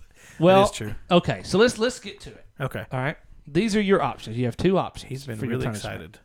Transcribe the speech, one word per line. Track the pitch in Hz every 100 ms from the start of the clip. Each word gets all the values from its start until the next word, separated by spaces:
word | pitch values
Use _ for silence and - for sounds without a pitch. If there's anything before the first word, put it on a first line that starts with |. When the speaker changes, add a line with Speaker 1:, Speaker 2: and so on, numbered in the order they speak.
| - _ - -
Speaker 1:
Well, | 175 190
Speaker 2:
That | 202
is | -
true. | 107 - -
Speaker 1:
okay, | 175 - -
so | - 185
let's, | 240 214
let's | 240 -
get | 202 -
to | 139
it. | 98 - -
Speaker 2:
Okay. | 131 107 90
Speaker 1:
All | 127
right. | 139 - - - -
These | 151 226 214
are |
your | 190 185
options. | 135 - - 113
You | 120
have | -
two | 180 180
options | 113 - -
Speaker 2:
He's | 135
been | 131 110
Speaker 1:
for |
your | 113
Speaker 2:
really | 127 123
Speaker 1:
punishment. | 104 104
Speaker 2:
excited. | 98 82 -